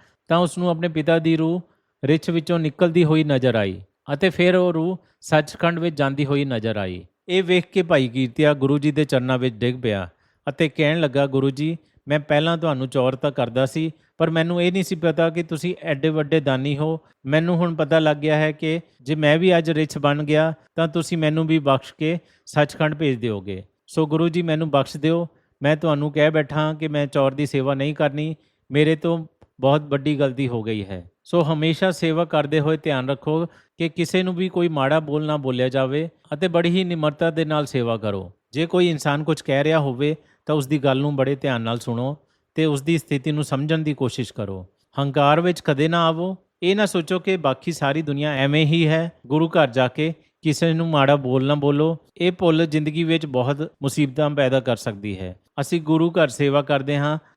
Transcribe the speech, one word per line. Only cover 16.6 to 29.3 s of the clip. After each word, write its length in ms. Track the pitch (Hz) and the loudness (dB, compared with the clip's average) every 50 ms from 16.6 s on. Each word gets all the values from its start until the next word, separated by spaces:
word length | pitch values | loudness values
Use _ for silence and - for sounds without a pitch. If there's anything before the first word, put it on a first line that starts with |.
| 135 143 147 135 | 0 -2 -4 -2
ਹੋ। 220 | 151 156 160 156 - _ _ _ - | -2 -4 -4 -4 -8 _ _ _ -4
ਮੈਨੂੰ 320 | 131 143 156 165 175 180 165 | 0 0 2 2 2 2 2
ਹੁਣ 180 | 175 175 165 | 0 0 0
ਪਤਾ 240 | 156 156 139 160 160 | -2 0 2 2 4
ਲੱਗ 180 | 156 151 147 147 | 4 4 2 2
ਗਿਆ 180 | 147 156 151 | 0 0 2
ਹੈ 160 | 151 156 156 | 2 2 0
ਕਿ 280 | 147 151 - 156 160 170 - _ _ _ | -2 -2 -4 -4 -4 -4 -6 _ _ _
ਜੇ 140 | 127 127 156 | -6 -4 -2
ਮੈਂ 220 | 156 151 147 151 165 | 2 4 4 4 4
ਵੀ 200 | 180 185 180 170 | 4 4 4 4
ਅੱਜ 140 | 160 160 | 2 2
ਰਿੱਛ 260 | 160 151 160 151 - - | 0 0 -2 -2 -2 0
ਬਣ 260 | 143 147 143 147 151 | 0 0 0 0 0
ਗਿਆ, 300 | 147 151 151 156 160 160 - _ _ _ | 2 2 2 2 2 0 -4 _ _ _
ਤਾਂ 120 | - 165 165 | -2 -2 0
ਤੁਸੀਂ 300 | 151 170 160 - 180 165 | 0 -2 -4 -2 -2 -2
ਮੈਨੂੰ 300 | 156 151 156 160 160 156 | 0 0 0 0 0 2
ਵੀ 120 | 160 160 | 0 2
ਬਖਸ਼ 340 | 143 139 135 127 - - - - | 2 2 2 2 0 -6 -10 -6
ਕੇ 200 | 156 156 170 170 - _ _ _ _ | -4 -4 -4 -4 -6 _ _ _ _
ਸੱਚਖੰਡ 500 | - - 151 147 143 - - 156 151 151 | -4 0 0 0 0 0 -2 -2 -2 -2
ਭੇਜ 240 | 147 160 143 131 117 | -2 -2 -2 -2 -2
ਦਿਓਗੇ। 440 | 117 120 107 101 92 98 98 92 95 - _ _ _ - | -2 -4 -4 -4 -6 -8 -10 -10 -12 -16 _ _ _ -6
ਸੋ 200 | - 165 160 151 | -2 -2 0 0
ਗੁਰੂ 220 | 151 160 165 170 | 2 0 0 0
ਜੀ, 120 | 156 175 | 0 -2
ਮੈਨੂੰ 280 | 175 165 156 156 165 156 | -2 -2 -2 -2 0 0
ਬਖਸ਼ 280 | 143 139 135 - - 156 | 2 0 0 0 -4 -4
ਦਿਓ। 300 | 139 160 165 170 170 165 _ _ _ _ _ _ | -2 0 0 -2 -2 -6 _ _ _ _ _ _
ਮੈਂ 160 | - 143 156 151 | 0 0 0 2
ਤੁਹਾਨੂੰ 340 | 165 165 151 143 147 151 | 0 0 0 0 -2 -2
ਕਹਿ 200 | 143 156 147 156 | 0 2 2 2
ਬੈਠਾ 420 | 156 156 151 131 143 151 156 156 156 | 2 2 -2 -2 -2 -2 -2 -2 -4
ਕਿ 140 | 151 160 156 | -4 -6 -4
ਮੈਂ 200 | 147 147 143 135 | -2 -2 -4 -2
ਚੌਰ 240 | - 147 135 135 | 0 0 2 2
ਦੀ 140 | 131 143 147 | 0 -2 -4
ਸੇਵਾ 280 | 135 - 139 131 135 139 | -2 -2 -2 -2 0 -2
ਨਹੀਂ 220 | 135 135 147 151 | -2 -2 -4 -2
ਕਰਨੀ, 400 | - 156 143 135 147 151 160 160 - _ _ _ _ _ - | -2 -2 -2 -2 -2 -6 -6 -8 -10 _ _ _ _ _ -2
ਮੇਰੇ 240 | 131 147 151 151 160 | 0 2 4 4 2
ਤੋਂ 300 | 151 - 170 165 165 160 - | 2 0 -2 -2 -2 -4 -8